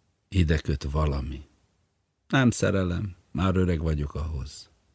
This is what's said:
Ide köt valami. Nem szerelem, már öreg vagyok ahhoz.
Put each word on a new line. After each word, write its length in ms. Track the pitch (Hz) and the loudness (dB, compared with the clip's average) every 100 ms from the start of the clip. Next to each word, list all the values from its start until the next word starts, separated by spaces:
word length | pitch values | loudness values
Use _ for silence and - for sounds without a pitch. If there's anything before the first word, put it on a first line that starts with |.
| _ _ _ | _ _ _
Ide 300 | 92 78 80 | 0 2 2
köt 240 | - 71 | 0 -4
valami. 640 | 71 76 76 69 62 67 - _ _ _ _ _ _ _ _ | -2 0 0 -2 -6 -10 -14 _ _ _ _ _ _ _ _
Nem 240 | 139 123 | 4 4
szerelem, 640 | - 98 95 90 87 101 87 _ | 4 2 2 0 -2 -6 -10 _
már 240 | - 95 92 | 0 2 4
öreg 260 | 92 82 | 2 2
vagyok 340 | 80 76 73 - | 0 0 -2 -6
ahhoz. 540 | 80 73 64 - - _ _ | -6 -6 -8 -12 -20 _ _